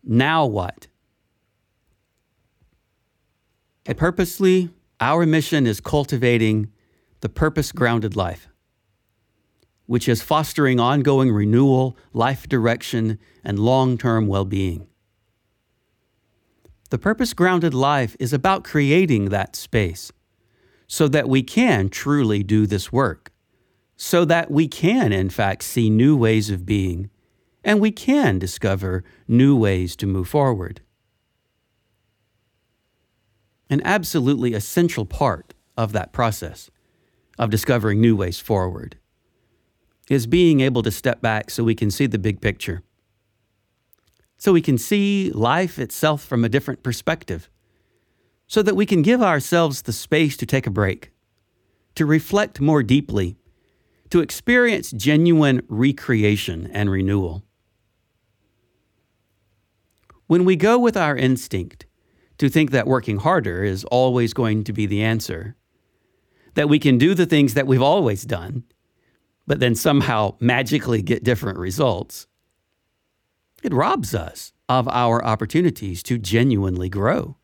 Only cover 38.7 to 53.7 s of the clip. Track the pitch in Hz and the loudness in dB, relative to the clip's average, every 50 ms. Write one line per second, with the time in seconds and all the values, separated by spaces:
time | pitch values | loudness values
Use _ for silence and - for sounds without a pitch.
38.7 | 90 92 - - - - _ _ _ _ _ _ _ _ _ _ _ _ _ _ | -6 -10 -14 -16 -18 -20 _ _ _ _ _ _ _ _ _ _ _ _ _ _
39.7 | _ _ _ _ _ _ _ _ 143 135 113 113 139 175 180 170 156 139 131 131 | _ _ _ _ _ _ _ _ 0 0 0 2 2 4 6 6 6 4 2 2
40.7 | 127 120 107 113 104 - - 131 120 - - 117 110 107 - - - - 113 110 | 0 0 -2 -2 -4 -2 -4 -4 -4 -2 -2 -2 -2 -2 -4 -6 -4 -2 0 0
41.7 | 113 - 117 104 95 - 139 127 107 107 95 110 101 - - 107 98 - - - | 0 0 -2 -4 0 0 -2 0 0 -2 -2 -2 -4 -2 -4 -4 -4 -4 -8 -8
42.7 | 90 90 - _ _ _ _ _ _ _ _ _ _ _ _ _ _ _ _ _ | -8 -10 -10 _ _ _ _ _ _ _ _ _ _ _ _ _ _ _ _ _
43.7 | _ _ _ _ _ _ _ _ _ _ _ _ _ _ - 202 190 170 160 - | _ _ _ _ _ _ _ _ _ _ _ _ _ _ 2 4 4 4 4 2
44.7 | 135 120 - - 208 208 202 202 202 196 190 185 - 104 110 117 135 170 190 175 | 0 0 0 -2 0 0 2 2 0 0 -2 -2 -2 -2 0 0 2 0 0 -4
45.7 | - - 131 - - - - 151 151 143 - - 135 120 117 117 110 143 - - | -4 -8 -10 -8 -6 -2 0 0 0 -2 -6 -4 -2 0 0 2 0 -2 -2 -2
46.7 | 131 - _ 131 117 - - - 160 160 - - 90 80 - _ _ _ _ _ | -10 -8 _ -8 -8 -4 -4 -4 -4 -4 -6 -10 -10 -10 -12 _ _ _ _ _
47.7 | _ _ _ _ _ _ _ _ _ _ _ _ _ _ _ _ - 226 208 196 | _ _ _ _ _ _ _ _ _ _ _ _ _ _ _ _ -2 0 0 2
48.7 | 202 185 208 202 208 175 143 190 240 247 233 190 165 147 131 - - 170 170 156 | 2 0 0 2 2 2 4 4 4 4 4 2 2 0 0 0 2 2 2 2
49.7 | 135 - - - 113 - - - - 151 160 147 139 - - - - 135 120 120 | -2 -6 -8 -8 -8 -8 -4 -2 0 2 2 0 -2 -6 -6 -2 -2 -2 -2 -2
50.7 | 98 107 104 95 - - - - _ _ _ _ _ _ _ _ _ _ _ _ | -2 0 0 0 -2 -4 -10 -20 _ _ _ _ _ _ _ _ _ _ _ _
51.7 | _ _ _ _ _ - 160 147 156 160 156 - - 202 214 208 _ - 139 151 | _ _ _ _ _ -4 0 2 2 2 2 0 0 0 0 0 _ -2 0 2
52.7 | 156 147 127 101 - 151 - - 107 104 95 87 95 _ _ _ _ _ _ _ | 2 2 2 4 2 2 2 0 -4 -4 -4 -4 -8 _ _ _ _ _ _ _